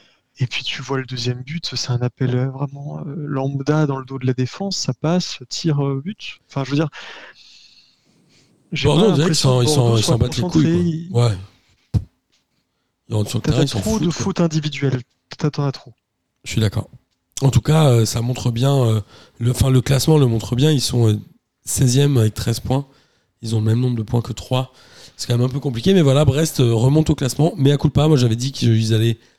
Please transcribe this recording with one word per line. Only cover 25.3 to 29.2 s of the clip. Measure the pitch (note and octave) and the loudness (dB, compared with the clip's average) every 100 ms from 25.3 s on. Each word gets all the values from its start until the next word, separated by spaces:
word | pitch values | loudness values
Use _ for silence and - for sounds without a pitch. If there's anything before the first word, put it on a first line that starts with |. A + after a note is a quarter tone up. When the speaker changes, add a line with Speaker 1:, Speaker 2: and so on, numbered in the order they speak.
| A#2+ | 0
Speaker 2:
même | B2+ | 0
un | |
peu | C#3+ | -2
compliqué, | C#3+ A#2 G3 | -4 -2 2
mais | G3 | 4
voilà, | C#3 C3+ | 4 4
Brest, | D3+ C3+ D#3+ - | 4 2 0 2
euh, | A#2+ | 2
remonte | A2+ B2+ D3+ D#3+ | 4 4 4 2
au | |
classement. | D3+ C3 - D#3+ - | 0 -2 0 0 2
Mais | C3+ | 2
à | C#3+ | 4
coup | D3+ | 2
de | |
pas, | - D#3 | 2 4
moi | C#3+ | 4
j'avais | A#2+ A#2 | 4 0
dit | C3+ | -4
qu'ils | - A#2+ A2 A2 | 0 2 2 2
allaient | A2+ A#2 A2 | 2 2 -2